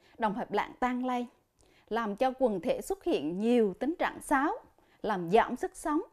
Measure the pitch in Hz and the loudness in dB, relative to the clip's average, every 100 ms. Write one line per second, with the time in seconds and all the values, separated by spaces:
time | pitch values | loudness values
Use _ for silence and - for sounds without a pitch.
0 | _ - 220 196 202 202 - - 247 247 | _ -4 -2 -2 -2 -2 -2 -2 -2 -2
1 | 254 247 240 _ _ _ _ _ - 214 | -2 -2 -4 _ _ _ _ _ -6 -4
2 | 220 202 262 254 254 196 240 196 - 381 | -2 0 0 2 0 0 -2 -2 -2 -4
3 | - 214 143 180 220 240 214 180 254 339 | 0 0 0 0 2 4 4 2 -4 -2
4 | 247 - - 285 294 480 - _ _ _ | -2 -4 0 2 2 -2 -8 _ _ _
5 | 202 196 170 214 - 240 370 - 320 302 | -4 -2 2 4 4 0 -6 -6 -2 -2
6 | 440 | -2